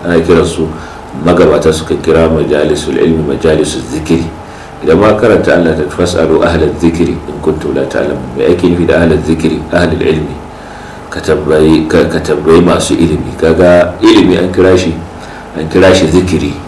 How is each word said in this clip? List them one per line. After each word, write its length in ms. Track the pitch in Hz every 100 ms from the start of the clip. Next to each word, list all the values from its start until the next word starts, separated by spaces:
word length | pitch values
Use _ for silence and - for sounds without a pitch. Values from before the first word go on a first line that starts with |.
Ana 160 | 87 85
kiransu, 480 | 82 85 76 - 80 80 - - - -
magabata 480 | 80 85 80 76 80
suka 220 | 78 80 76
kira 320 | 76 80 80
majalisul 680 | 78 69 73 76 76 78 71
ilmi 240 | 82 80
majalisun 580 | 76 67 80 78 76 - -
zikiri. 400 | 80 78 82 82 - - - - -
Idan 160 | 73 82
ma 160 | 107 107
karanta 400 | 110 95 - 80
Allah 200 | 85 78
ta, 40 | -
"Fas'alu 560 | - 87 87 80 80
ahla 240 | 85 80 76 76
dhikri 400 | 85 82 80 -
in 220 | - -
kuntum 320 | - - 80
la 100 | 67 67
ta'lamun." 480 | - 73 69 65 -
Me 100 | 78
ake 160 | 87 90
nufi 160 | 87 82
da 140 | 76
ahla 160 | 85 78
dhikri? 460 | 80 80 80 78 -
Ahlul 300 | 85 85 78
ilmi. 320 | - 78 76 - - - - - - - -
Ka 100 | 80
tambayi, 640 | 80 76 73 78 78 80 -
ka, 160 | 87 85
ka 80 | 82
tambayi 400 | 80 76 76 82
masu 340 | 87 80 - -
ilimi. 320 | 82 78 - -
Kaga 540 | 80 82 90 87 87 90
ilimi 320 | 110 107 90 87
an 140 | 92
kira 240 | 92 92 90
shi, 160 | 87 80 - - - - - -
an 140 | 80
kira 220 | 92 95 92
shi 120 | 82
zikiri. 400 | 87 90 82 71 -